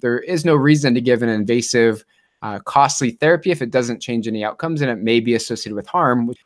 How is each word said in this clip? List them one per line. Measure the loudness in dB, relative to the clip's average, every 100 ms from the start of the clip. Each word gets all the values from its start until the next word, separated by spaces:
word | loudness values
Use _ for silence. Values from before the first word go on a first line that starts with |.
there | -4 -4
is | -4 -2
no | 2 2
reason | 4 4 4 0
to |
give | 2 2
an | 2
invasive, | 0 0 0 0 2 2 2 -6 _ _ _
uh, | -12 -12
costly | -2 2 2 2 -4
therapy | 0 2 2 0
if | -4
it | -2
doesn't | -2 -2 -4
change | -6 -4 -4
any | -4
outcomes, | -6 -6 -6 -4
and | -4
it | -2
may | 2 2
be | 2 -2
associated | -2 -8 -8 -10
with | -6
harm, | 0 2 2 -2
which, | -6